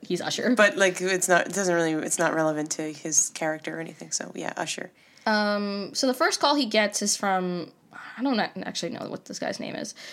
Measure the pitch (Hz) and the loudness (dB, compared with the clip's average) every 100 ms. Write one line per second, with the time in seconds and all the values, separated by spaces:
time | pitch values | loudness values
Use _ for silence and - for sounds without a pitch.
0 | - 175 - - 233 240 202 202 190 180 | -4 -4 -2 0 2 6 6 6 2 2
1 | 185 185 185 175 - 185 185 170 165 156 | 0 0 4 4 4 0 2 2 2 0
2 | - - 165 160 156 151 151 - 156 151 | -2 0 2 4 2 2 -2 -4 -6 -6
3 | 160 156 - - 160 156 160 165 165 160 | 0 0 0 -2 -2 -2 -6 -8 -10 -12
4 | 170 - - - 160 - 165 - 185 _ | -8 -6 -6 -6 -6 -4 -6 -6 -10 _
5 | _ - 220 214 208 208 202 202 196 - | _ -6 0 2 2 0 -2 -6 -6 -2
6 | 269 254 339 - 285 294 233 214 208 - | 0 2 2 4 2 2 2 2 2 0
7 | 208 - 202 185 180 175 - _ _ - | -2 0 2 0 0 -4 -6 _ _ -18
8 | - - 269 220 180 - - 208 170 - | -14 -4 -2 0 -2 -4 -8 -6 -6 -6
9 | - 160 - - - - - - 214 - | -8 -10 -10 -6 -6 -6 -8 -8 -10 -12
10 | - | -16